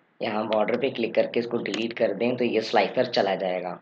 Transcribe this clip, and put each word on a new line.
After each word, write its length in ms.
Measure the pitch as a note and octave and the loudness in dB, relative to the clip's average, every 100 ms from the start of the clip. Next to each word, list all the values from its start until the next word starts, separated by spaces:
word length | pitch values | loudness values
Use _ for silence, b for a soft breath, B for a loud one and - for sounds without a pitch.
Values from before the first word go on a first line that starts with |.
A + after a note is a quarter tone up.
| _ - | _ -8
यहाँ 260 | A2+ G#2+ A2+ | -4 -2 0
border 280 | G#2+ G#2 A#2+ | 0 2 0
पे 120 | C3+ | -2
click 240 | B2 A2+ | -2 0
करके 260 | A#2+ A2 A#2+ | 2 2 0
इसको 160 | A#2 A#2 | 0 -2
delete 340 | G#2 G2+ A#2 | -2 -2 -2
कर 200 | - A2+ | 0 0
दें 220 | G2 A#2 B2+ | 2 0 0
तो 80 | |
ये 160 | A#2+ G#2+ | 0 0
slicer 440 | - G#2+ F#2+ - B2+ | 2 2 2 2 0
चला 280 | B2 G2 F#2+ | 2 2 0
जाएगा। 420 | F#2 F2+ F2+ F2 | -2 -2 -4 -8